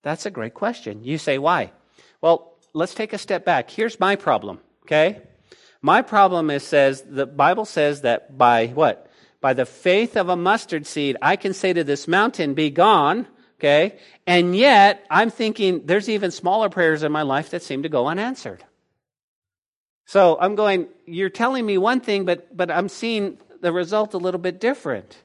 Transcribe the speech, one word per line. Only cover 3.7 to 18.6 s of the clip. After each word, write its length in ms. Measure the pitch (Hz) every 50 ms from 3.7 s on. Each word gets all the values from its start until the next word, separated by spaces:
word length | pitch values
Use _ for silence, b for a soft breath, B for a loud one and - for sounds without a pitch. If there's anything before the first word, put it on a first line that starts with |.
Here's 300 | - - 220 226 226 -
my 160 | 185 190 202
problem, 440 | 196 - - 127 104 107 104 92 - _ _ _ _ _
okay? 360 | - 156 151 156 180 208 - - - _ _ b b b b b b b b -
My 180 | 143 170 220
problem 480 | 254 - - 208 202 190 180 170 160 151
is, 140 | 143 143 139
says, 420 | - - 147 139 135 135 131 -
the 200 | - 143 135 139
Bible 400 | 127 147 139 139 156 185 233 220
says 340 | - - 170 151 147 147 143
that 380 | 139 123 117 - - - 139 131
by 300 | 131 120 120 117 113 117
what? 380 | 123 143 156 131 101 - - b b b b b b b -
By 100 | 135 131
the 140 | 123 127
faith 500 | - - - - 185 180 202 226 233 -
of 140 | 226 185 175
a 60 | 185
mustard 500 | 175 170 185 208 226 - - 170 156 151
seed, 320 | - - 156 143 143 131 -
I 160 | - 143 185
can 160 | 196 - 196 190
say 220 | - - 190 180
to 100 | 170 160
this 240 | 143 143 139 - -
mountain, 460 | 165 190 208 220 - - 170 143 139
"Be 160 | 147 156 151
gone," 580 | 139 165 175 214 214 175 147 147 170 226 240 - b b b b b _
okay? 400 | - 143 143 147 165 208 - B B B B B B
And 300 | - 180 175 175 175 180
yet, 480 | 196 240 285 262 208 196 202 208 - - _
I'm 180 | 151 175 226 233
thinking 560 | - - 240 220 214 - 202 190 180 160 -
there's 240 | 143 175 208 202 226
even 220 | 220 208 196 180
smaller 400 | - - 175 175 190 220 226 196
prayers 320 | 190 190 175 160 156 151 156
in 100 | 151 151
my 100 | 151 151
life 280 | 139 131 139 156 -
that 120 | - 175 -
seem 200 | - 143 131 143
to 80 | 160
go 160 | 147 131 123
unanswered. 580 | 139 165 185 214 240 262 - - 110 95 92